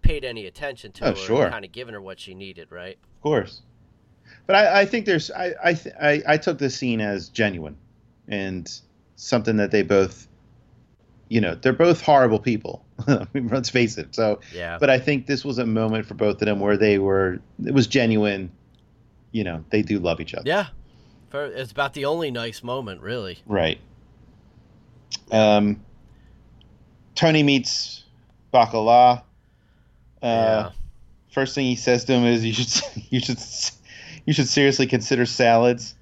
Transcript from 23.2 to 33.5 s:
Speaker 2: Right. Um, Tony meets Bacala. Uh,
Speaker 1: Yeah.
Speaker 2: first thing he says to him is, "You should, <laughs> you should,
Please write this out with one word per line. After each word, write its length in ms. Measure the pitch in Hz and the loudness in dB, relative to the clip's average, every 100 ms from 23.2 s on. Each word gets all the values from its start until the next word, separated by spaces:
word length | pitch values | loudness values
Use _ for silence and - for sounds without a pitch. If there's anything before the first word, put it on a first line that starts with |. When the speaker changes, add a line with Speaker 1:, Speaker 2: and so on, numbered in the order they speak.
| 95 87 - | -10 -14 -6
Speaker 2:
Right. 320 | 101 80 - - - _ _ - _ _ _ _ _ _ _ _ - _ | -2 -2 -4 -12 -20 _ _ -20 _ _ _ _ _ _ _ _ -16 _
Um, 520 | 110 107 104 104 104 - - - - - - _ - _ _ _ _ _ - | 2 4 4 2 -2 -10 -20 -20 -20 -20 -20 _ -20 _ _ _ _ _ 0
Tony 280 | 165 156 | 2 4
meets 600 | 143 139 123 - - - - _ _ _ _ | 4 2 0 -8 -8 -14 -20 _ _ _ _
Bacala. 680 | 127 113 117 110 120 123 123 - _ _ _ _ _ _ _ _ _ | 2 4 2 6 8 8 4 -4 _ _ _ _ _ _ _ _ _
Uh, 40 | 120 | -2
Speaker 1:
Yeah. 440 | 113 110 110 87 - - - - _ _ | 0 2 0 -4 -10 -14 -14 -20 _ _
Speaker 2:
first 240 | - 135 - | -4 -4 -2
thing 100 | 127 | -2
he 100 | 120 | -2
says 280 | 127 120 113 | 0 0 2
to 80 | |
him 120 | 123 120 | 2 2
is, 180 | 117 | 2
"You 100 | 113 | 0
should, 300 | 113 123 - - - | -4 -2 -4 -4 -14
<laughs> 140 | - | -4
you 80 | 127 | -4
should, 180 | - 120 - | -4 -8 -8